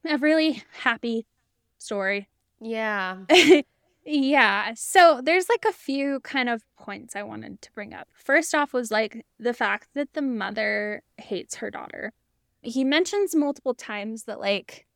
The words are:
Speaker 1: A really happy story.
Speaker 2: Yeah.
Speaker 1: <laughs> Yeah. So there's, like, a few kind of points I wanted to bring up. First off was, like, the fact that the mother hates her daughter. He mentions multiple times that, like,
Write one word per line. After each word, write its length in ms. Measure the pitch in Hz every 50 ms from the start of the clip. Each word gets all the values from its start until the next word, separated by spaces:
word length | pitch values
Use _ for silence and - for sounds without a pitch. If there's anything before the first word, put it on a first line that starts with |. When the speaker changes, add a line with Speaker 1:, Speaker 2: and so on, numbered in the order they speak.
| -
Speaker 1:
A 120 | 330 302
really 460 | 247 285 302 311 320 311 320 254 - - _ - -
happy 440 | - 254 233 - - 233 226 226 220 _ _ _ _ _ _ _ _ _ _
story. 500 | - - - 214 202 190 190 202 202 196 _ _ _ _ _ _ -
Speaker 2:
Yeah. 560 | 220 226 226 220 220 214 208 202 185 185 190 190 190 180
Speaker 1:
<laughs> 320 | 311 359 320 285 359 294 - _ _ _ _ _ _ _ -
Yeah. 680 | 302 302 285 269 269 294 277 233 202 196 208 208 220 233
So 460 | - - - - 381 349 339 294 247 254
there's, 240 | 311 339 370 359
like, 160 | - 466 381 -
a 60 | 427
few 480 | 359 - - - 269 277 277 277 277 269
kind 300 | - - - 269 247 240
of 120 | 233 220 - _ _
points 380 | - - - 196 202 - - -
I 80 | 202 208
wanted 380 | 220 214 214 220 - 196 -
to 100 | - -
bring 220 | - 220 208 220 -
up. 160 | - - _ _
First 400 | _ - - 277 330 320 - -
off 200 | 302 294 - -
was, 180 | 247 240 214
like, 340 | 214 214 220 214 - 226 - _ _ -
the 140 | 220 240 240
fact 340 | - 233 208 403 - - _ -
that 180 | 285 294 -
the 100 | - 302
mother 840 | 285 269 240 214 190 196 208 214 214 208 208 208 208 208 208 - - _ _
hates 380 | - - - 202 175 - - -
her 160 | - 226 208
daughter. 400 | 208 - - - - - - 220 - _ _ _ _ _ _ _ _ _
He 220 | - 233 233 262 262
mentions 500 | 269 294 320 370 - 403 403 403 - -
multiple 400 | 311 294 285 285 - - 269 247
times 520 | - - - 214 208 202 220 220 220 -
that, 160 | - 208 -
like, 460 | - 202 202 190 - - - - _ _ _